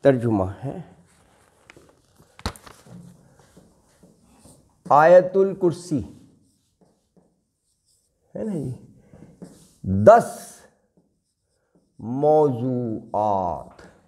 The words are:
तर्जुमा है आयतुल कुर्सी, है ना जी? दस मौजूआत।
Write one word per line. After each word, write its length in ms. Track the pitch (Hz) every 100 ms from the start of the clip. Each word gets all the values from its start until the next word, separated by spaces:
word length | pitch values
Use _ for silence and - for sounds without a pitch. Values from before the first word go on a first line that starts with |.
तर्जुमा 460 | 143 127 117 107 95 98
है 240 | 131 185 156 - _ _ _ _ _ _ _ - _ _ _ _ _ - - - - - - - - _ _ _ _ - _ _ _ _ _ _ _ _ - - _ _ -
आयतुल 680 | 139 160 180 - 196 196
कुर्सी, 440 | 180 180 147 - 143 87 - - _ _ _ _ _ _ _ _ _ _ _ _ _ _ _ _ _ _ _ _
है 100 | 185
ना 100 | 214
जी? 200 | 175 127 123 - - _ - - _ - - _ _ 95 98
दस 240 | 104 226 - - - - _ _ _ _ _ _ _ _ _ _ _ _ _ _
मौजूआत। 1800 | 107 127 147 156 147 120 127 123 120 107 - 101 107 98 90 73 - - - _